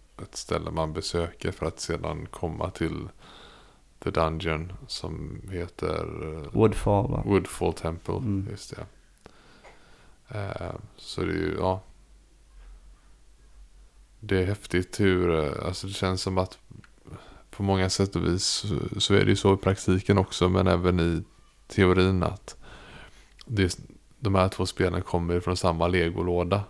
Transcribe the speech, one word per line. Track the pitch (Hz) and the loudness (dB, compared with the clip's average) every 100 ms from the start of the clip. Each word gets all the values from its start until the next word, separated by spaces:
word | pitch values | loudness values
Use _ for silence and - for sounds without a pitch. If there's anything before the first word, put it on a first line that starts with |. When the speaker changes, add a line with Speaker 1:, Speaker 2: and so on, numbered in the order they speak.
| - - | -20 -20
Speaker 1:
ett | - - | -16 -12
ställe | - 82 80 | -4 -4 -2
man | 80 78 | -4 -4
besöker | 80 - 85 85 - 87 | -4 -4 -2 -4 -4 -8
för | - 80 | -4 -6
att | - | -6
sedan | - 82 80 78 78 | -6 -4 -4 -6 -10
komma | - 85 76 90 | -8 -6 -4 -6
till | - 82 78 - - - - - - - _ _ - | -4 -4 -4 -10 -14 -20 -20 -20 -20 -20 _ _ -10
The | 80 | -4
Dungeon | 78 80 80 82 78 87 95 - | 0 0 0 -2 -4 -6 -12 -12
som | - 87 80 80 - - | -10 -8 -8 -10 -12 -10
heter, | 92 87 - 85 80 80 78 78 80 | -8 -8 -6 -4 -4 -6 -8 -8 -10
eh, | 71 | -4
Speaker 2:
Woodfall, | 110 110 - - 101 - | 4 4 4 2 2 2
va? | - 110 | -2 2
Speaker 1:
Woodfall | 98 82 - 87 | 2 2 -2 -2
Temple, | 85 82 82 - 95 | -2 -6 -6 -6 -4
Speaker 2:
Mm. | 113 98 95 | -2 -2 -4
Speaker 1:
just | - - - | -10 -14 -14
det. | - - _ _ - - - - - - - - - - - 104 | -16 -18 _ _ -20 -20 -20 -20 -20 -20 -20 -20 -20 -20 -12 -10
Eh, | 98 - 87 - - - | -8 -8 -8 -10 -14 -18
så | - - | -12 -6
det | 87 | -2
är | 85 | -2
ju, | 85 - | -2 -2
ja. | 92 95 - - - - - - - - - - - - - - - - - - - - - - - - | -2 -2 -6 -20 -20 -20 -20 -20 -20 -20 -20 -20 -20 -20 -20 -20 -20 -20 -20 -20 -20 -20 -20 -20 -20 -10
Det | 104 95 | 0 2
är | 92 | 2
häftigt | 101 - 90 90 - | -2 -2 -2 0 2
hur, | 101 90 87 80 | 4 4 4 2
eh, | 73 - 76 | 0 -2 -6
alltså | 92 95 | -6 -8
det | |
känns | 98 95 92 | -2 0 0
som | - 92 | -2 0
att | 95 - - - - - - - - - - | -2 -4 -20 -20 -20 -20 -18 -18 -18 -20 -14
på | - | -4
många | 98 95 92 | 0 2 2
sätt | - 98 87 | 2 0 2
och | 85 | 0
vis | 90 | 0
så, | - - 104 78 - 101 | 0 -2 -2 -2 -4 -2
så | 104 | 4
är | 101 101 | 4 6
det | |
ju | 101 | 4
så | 98 | 4
i | 98 | 4
praktiken | 95 98 - 92 - 101 | 2 0 2 2 4 4
också, | 95 - 90 | 2 2 4
men | 92 92 | 4 4
även | 87 90 90 | 4 4 4
i | 85 82 - _ - _ - | 2 0 -6 _ -20 _ -4
teorin | - 92 90 92 92 | 4 6 6 4 4
att | 85 - - - - - - - - - - - - | 0 -4 -14 -20 -20 -20 -20 -20 -20 -20 -20 -18 -4
det | 104 | 0
är | 90 | 0
s-, | - - - _ - | 0 -14 -20 _ -6
de | 101 98 | 0 4
här | 95 | 2
två | - 92 | 2 -4
spelen | - 92 87 | 0 0 0
kommer | - 87 85 87 | -2 -2 0 0
från | 90 90 | 0 0
samma | 92 82 85 | 0 2 2
legolåda | 90 85 92 87 87 87 101 | 2 2 0 0 0 2 0